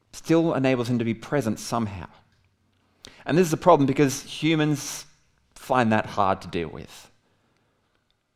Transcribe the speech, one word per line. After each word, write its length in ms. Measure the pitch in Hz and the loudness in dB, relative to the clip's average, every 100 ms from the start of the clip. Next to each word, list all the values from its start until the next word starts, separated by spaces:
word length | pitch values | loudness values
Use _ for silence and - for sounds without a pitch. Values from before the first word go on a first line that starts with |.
| _ | _
still 400 | - - 165 165 | -8 2 2 2
enables 360 | 131 131 123 120 | 2 2 0 0
him 80 | 120 | -2
to 60 | |
be 100 | 117 | -2
present 460 | 113 - 147 110 107 | -4 -4 -2 -2 -4
somehow. 480 | - 117 110 95 - - _ _ _ _ _ _ _ _ - - - | -4 -4 -4 -8 -14 -20 _ _ _ _ _ _ _ _ -20 -12 -2
And 120 | 156 | 2
this 100 | 175 | 2
is 60 | |
a 40 | 160 | 2
problem 280 | 180 156 135 | 6 6 6
because 360 | 131 139 127 | 2 2 0
humans 840 | - - 151 156 151 139 - - - _ _ _ _ - | -10 -4 0 2 0 -2 -4 -12 -16 _ _ _ _ -12
find 360 | - 127 110 | -2 2 4
that 140 | 110 - | 2 0
hard 340 | - 95 95 | -2 0 0
to 60 | 90 | -4
deal 220 | 87 80 | -6 -6
with. 420 | - - - - _ _ _ _ _ _ _ _ _ _ _ _ | -10 -18 -20 -20 _ _ _ _ _ _ _ _ _ _ _ _